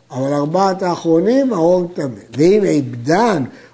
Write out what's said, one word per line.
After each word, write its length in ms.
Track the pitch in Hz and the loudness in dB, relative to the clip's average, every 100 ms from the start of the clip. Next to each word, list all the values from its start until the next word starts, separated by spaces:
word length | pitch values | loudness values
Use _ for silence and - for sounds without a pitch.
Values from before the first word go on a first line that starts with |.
| _ | _
אבל 220 | 151 135 | -6 -2
ארבעת 500 | 143 147 180 196 185 | -2 0 0 0 0
האחרונים, 680 | 180 160 170 165 196 262 269 | -4 -2 2 2 4 2 0
העור 300 | 196 165 180 175 | 0 2 2 0
טמא. 440 | - 143 101 - 127 | -6 -8 -8 -8 0
ואם 260 | 170 208 | 2 4
איבדן 800 | 185 156 123 120 120 175 233 170 117 - - | 2 0 -2 -6 0 2 2 0 -4 -10 -20